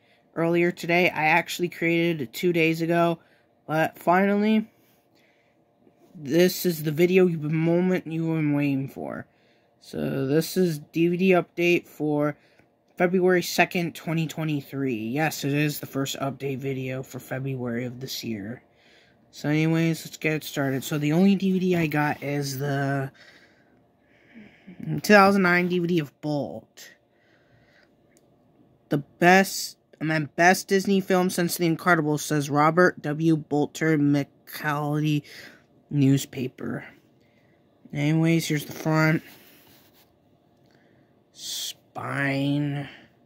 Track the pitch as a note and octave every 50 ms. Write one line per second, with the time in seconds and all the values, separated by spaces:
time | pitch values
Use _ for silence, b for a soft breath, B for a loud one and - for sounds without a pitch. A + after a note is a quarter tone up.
0 | b b b b b b - - E3 E3 E3+ E3+ E3+ F3 F3 - - E3 E3+ F3
1 | F3+ D#3+ - - D#3 D#3 D#3+ F3 E3+ - - - F3+ E3+ - - E3+ E3 E3+ E3+
2 | E3+ E3+ E3+ D#3 C3 - - - - F3+ E3+ E3+ D#3+ D#3+ E3 E3 E3 D#3+ E3+ E3+
3 | E3+ E3+ E3 b b b b b b b b _ _ - D3+ D#3+ D#3+ - - -
4 | - F3 F3 F#3 G3 G3+ G3+ G#3 G#3 G#3+ A3 A3 G#3+ - _ _ _ _ _ _
5 | _ _ _ b b b b b b b b b _ _ _ _ _ _ _ _
6 | _ _ - F3 D3+ C#3 D3 E3+ F3+ F#3 F#3 - - F3+ E3 D3+ D3+ D#3+ D3+ C#3+
7 | F3 F3+ F#3 F#3 F#3 F#3 E3 D#3+ D3+ D3+ D#3+ D#3+ D#3+ E3 E3+ F3 F#3 F#3 F#3 F3+
8 | - - D#3+ D#3+ E3 E3 E3 D#3+ D3+ D3 C#3+ C#3+ D3 C#3+ C#3 C3+ C3+ C3+ - -
9 | D#2 C2+ A1+ D#2+ - b b b b b b b b b b _ _ - - D#3+
10 | D3+ D3 D3 C#3 C3+ C3 C#3+ D#3+ D#3+ - - F#3 F#3 F3 D#3+ D3 D3 _ - D#3+
11 | E3+ F3 F3+ F3 F#3+ F#3+ F3+ F3 E3 - - - E3+ F3 F3 - - - - -
12 | D3 D3+ D3 D3 D3 D3 C#3+ b b b b b b b _ _ _ _ _ -
13 | F3+ F3+ F3+ F#3+ F3 F#3 F#3 F3 E3+ - - - F3 E3+ - F3+ E3+ D#3+ - -
14 | - E3 D#3 E3 D#3+ D3 - - D#3 D#3 D3+ C#3+ C#3 - - C#3 C3+ C3+ B2 G#2+
15 | A2 A2+ B2 D3 D#3+ D3+ - - - C#3+ C#3 D3 D3+ D3+ C#3 - - - - C3+
16 | C3+ - - - C3+ C3+ C3 - C3+ C#3 C3+ B2 C#3 C#3 C3+ C3 B2+ B2+ C3 C3
17 | C3 - - B2+ - - C3+ C3 C3+ C3+ C3+ B2+ B2 B2 A#2 A#2+ B2+ B2 A#2+ B2
18 | C3 B2+ - - - A#2+ A2 G#2 F#2+ G#2+ B2 - _ _ b b b b b b
19 | b b b b b _ - - - D3 D3+ D#3 D#3+ D#3+ E3 E3 E3 E3 D#3+ D#3
20 | - D#3 - - - D#3 D#3 D3+ - - - D#3 C#3 C#3 C3+ C3+ A#2+ - D#3+ D3
21 | D3 D3 D3+ E3+ F#3+ G3+ G3+ F#3 G3 F#3+ F#3 F#3 F3+ F#3 F3+ E3+ E3 D3+ D3 D3+
22 | D3 D3 - - C3+ C#3 C#3+ D3 C#3+ C#3 C3+ C3 C#3+ C#3+ C#3 C#3 C#3 C3+ C#3 C#3
23 | C3+ C3+ b b b b b b b b b b b b b b b _ _ _
24 | _ B B B B B B B B B B B B B F3+ - - D#3 D#3 D3
25 | - - G#3+ G3+ F#3+ G3 G3 G3+ F#3 F3 F3 F3 F3+ F3+ F3+ F3+ E3+ E3+ F3+ E3
26 | D3 - _ _ - D3+ D3 C#3+ B2+ F2 D2+ A2+ - _ _ - - - - _
27 | _ _ b b b b b b b b b b b b b b b b b _
28 | _ _ _ _ _ _ _ _ _ _ _ _ _ _ _ _ _ - - D3
29 | C#3+ _ _ - E3+ F3 F#3 F#3+ F#3+ F#3+ - - - - - _ _ _ _ -
30 | D3+ D#3 D#3 D#3+ D3+ C3+ - - E3+ F3+ F#3+ F#3 - - G3 G3 F#3+ G3+ G3 F#3+
31 | F#3 - F#3+ F3+ F3+ F#3 - - F3 E3+ - - F3 E3 D#3+ - - F3+ F3 D#3+
32 | D3+ D3+ D3+ C#3+ - - D#3 D3+ C#3 D3 C#3 D3 D3+ D#3+ D#3+ F3 F3+ F3+ - -
33 | - D3+ D3+ D#3 D#3+ E3 D#3+ D#3 D3+ - C#3+ D3 D3 - - - D#3+ D#3+ D#3+ D3
34 | C#3+ C#3+ C#3+ C#3+ C#3 - _ _ _ - - - - D3+ D3 D3 D3+ D3 D3 D3+
35 | D3 D#3 D3+ D3 B B B B B B B B B B B _ _ - - C#3+
36 | C#3 C3+ C#3 C3+ - - - - A#2+ B2+ _ - - - - - - b b b
37 | b b b b b b b b b b b b b b b _ _ - - D3
38 | C#3+ D3+ D#3+ D#3+ D#3+ E3 E3 E3 D#3+ - D#3 D3 C#3+ - - - - D#3+ D#3 D#3
39 | D#3 D#3 D#3+ - - B B B B B B B B B B B B B B _
40 | _ _ _ _ _ _ _ _ _ _ _ _ _ b b b b b b b
41 | b b b b b _ _ - - - - - - - - _ _ _ - -
42 | A2+ B2 C3 C#3 C#3 C#3 C3+ C#3 C#3 C#3+ C#3+ D3 D3 D3 C#3+ C#3+ C#3+ C#3 B B
43 | B B B B B